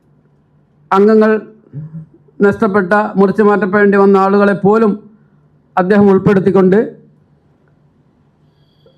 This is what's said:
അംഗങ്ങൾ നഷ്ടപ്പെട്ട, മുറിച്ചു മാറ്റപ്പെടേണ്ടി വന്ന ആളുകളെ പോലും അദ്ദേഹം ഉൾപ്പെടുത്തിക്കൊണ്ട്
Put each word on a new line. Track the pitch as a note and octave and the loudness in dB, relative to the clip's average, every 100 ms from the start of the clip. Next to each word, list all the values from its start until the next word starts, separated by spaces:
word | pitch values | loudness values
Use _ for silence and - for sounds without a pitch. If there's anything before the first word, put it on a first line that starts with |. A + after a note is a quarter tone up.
| _ _ _ _ _ _ _ _ - | _ _ _ _ _ _ _ _ -4
അംഗങ്ങൾ | F#3+ G#3 A3 G#3+ A3 - - _ D3 D#3 - - _ _ - | 0 2 2 2 -2 -6 -20 _ -18 -16 -18 -20 _ _ -2
നഷ്ടപ്പെട്ട, | G3+ G3+ A3 G#3 F3+ G#3 G#3+ F#3+ | -2 0 -2 -2 -2 -2 -2 -2
മുറിച്ചു | G3 G3 | -2 0
മാറ്റപ്പെടേണ്ടി | G#3 G#3 F#3 G#3 G3+ G3 | 0 0 -2 0 0 2
വന്ന | G3 G3 | 2 2
ആളുകളെ | G3 G3+ G3+ | 2 0 0
പോലും | G3+ F#3+ A3 A3 G3 - _ _ _ _ _ _ F#3 | 0 0 0 0 -4 -12 _ _ _ _ _ _ -6
അദ്ദേഹം | F3+ G#3 G3+ | 0 2 2
ഉൾപ്പെടുത്തിക്കൊണ്ട് | F#3+ G3 G3 G3 F#3 F#3 G3 C4+ - _ _ _ _ _ _ _ _ _ _ _ _ _ _ _ _ _ _ _ | 2 2 0 0 0 2 0 -2 -10 _ _ _ _ _ _ _ _ _ _ _ _ _ _ _ _ _ _ _